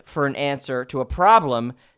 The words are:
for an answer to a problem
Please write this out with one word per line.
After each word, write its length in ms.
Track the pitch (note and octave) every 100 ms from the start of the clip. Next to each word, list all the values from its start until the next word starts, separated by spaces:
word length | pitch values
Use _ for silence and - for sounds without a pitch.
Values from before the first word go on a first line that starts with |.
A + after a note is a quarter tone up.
| -
for 200 | D#3 C#3+
an 100 | -
answer 500 | C#3+ C#3 - B2+ B2+
to 160 | C3+
a 40 | B2+
problem 680 | - F#3 A3+ D3+ A#2+ A#2+ B2+ _